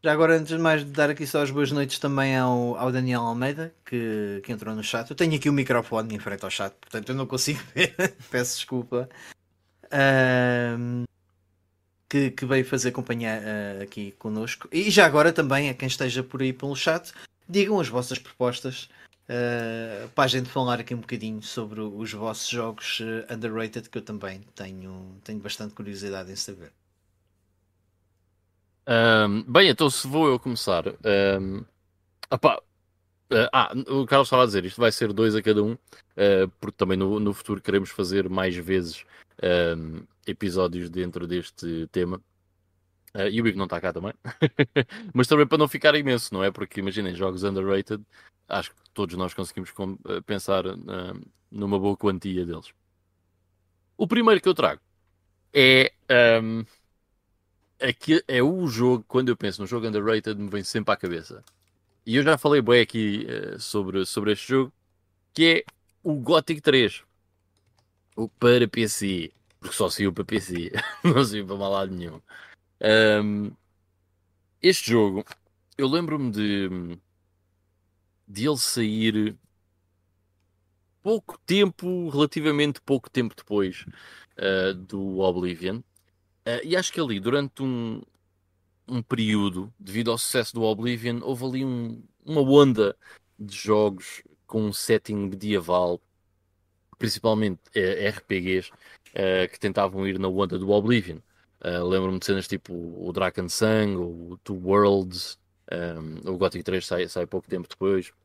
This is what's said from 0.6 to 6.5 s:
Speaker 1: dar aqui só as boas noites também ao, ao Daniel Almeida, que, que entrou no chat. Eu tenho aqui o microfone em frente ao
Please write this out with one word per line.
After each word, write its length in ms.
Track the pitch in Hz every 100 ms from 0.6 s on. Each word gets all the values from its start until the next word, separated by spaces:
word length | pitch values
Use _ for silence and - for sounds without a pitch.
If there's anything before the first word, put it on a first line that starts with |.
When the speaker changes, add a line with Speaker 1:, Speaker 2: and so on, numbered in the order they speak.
| 165 156
Speaker 1:
dar 260 | 143 143 147
aqui 160 | 147 139
só 160 | 151
as 80 | 143
boas 200 | 139 139
noites 260 | 143 139 -
também 380 | 143 139 135 131
ao, 400 | 127 123 120 120
ao 140 | 127
Daniel 300 | 127 127 123
Almeida, 500 | 117 117 131 147 165 _
que, 560 | - 120 113 107 101 101
que 80 | 98
entrou 220 | 110 107
no 80 | 110
chat. 260 | 104 117 113
Eu 60 | 139
tenho 180 | 170 151
aqui 120 | 147
o 40 |
microfone 640 | 143 135 123 110 113 113
em 40 | 104
frente 260 | 104 98
ao 60 | 95